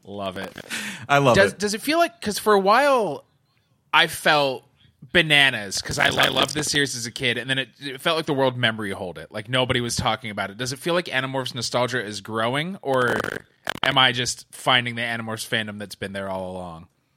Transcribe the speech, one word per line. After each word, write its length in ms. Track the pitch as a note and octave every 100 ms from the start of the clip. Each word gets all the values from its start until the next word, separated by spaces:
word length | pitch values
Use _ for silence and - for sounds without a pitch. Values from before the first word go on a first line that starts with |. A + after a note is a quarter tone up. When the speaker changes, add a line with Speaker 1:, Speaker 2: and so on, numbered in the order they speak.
Speaker 1:
Love 340 | - G2+ G2 F#2
it. 120 | F#2+ - - - - - B2
Speaker 2:
I 100 | C#3+
love 180 | C#3 A#2+
Speaker 1:
Does, 160 | G3
Speaker 2:
it. 60 | G3
Speaker 1:
does 160 | G#3
it 80 | G#3
feel 160 | - D#4+
like, 220 | E4+ -
'cause 180 | - F#3+
for 140 | A3
a 40 | G3+
while, 680 | F#3+ A3+ C#4+ C4 F#3+ C#3 - _ _ _ _ _ _
I 140 | D#3 E3
felt 580 | - F#3 D3+ C#3+ B2 - _ _ _ C3+
bananas 680 | F3 D#3+ D3 C#3 A#2+ G2+ -
'cause 180 | - C#3+
I, 80 | C#3
I 200 | C3 C#3
loved 260 | C3 C#3
this 160 | D3 D3
series 240 | D3+ C#3 B2+
as 100 | A#2
a 40 |
kid, 280 | - C3 A#2
and 100 | B2
then 100 | C3
it, 100 | B2+ _
it 200 | C#3+ C3
felt 160 | F3 D#3+
like 100 | D#3+
the 80 |
world 220 | C#3 C3 B2
memory 340 | A#2+ A2 G#2
holed 280 | F#2+ F#2+ D#2
it. 120 | D#2+
Like, 180 | G#2+ G#2+
nobody 320 | B2+ B2+ B2
was 160 | A#2+ -
talking 340 | B2+ A2 A2+
about 200 | G#2 G2
it. 60 | G2+
Does 140 | B2+
it 60 | C3+
feel 160 | -
like 120 | E3+ E3
Animorphs 480 | C3 C3 C3+ B2+
nostalgia 480 | B2+ A2+ B2 B2 B2
is 160 | G#2 G2+
growing, 580 | G2+ A2 A2+ C#3 - G3
or 340 | C#3 C3 B2 A2+ - - - _ - -
am 140 | C3 C3+
I 140 | C3
just 340 | A#2+ A#2+ - -
finding 440 | - - B2+ A#2+ A#2
the 60 |
Animorphs 440 | A#2 A#2 A2+ A2 -
fandom 300 | A#2 G#2+ G#2
that's 160 | G2+
been 180 | - G2
there 160 | G2 G2
all 220 | F#2+ F#2
along? 360 | F#2 F2+ D#2+ - _ _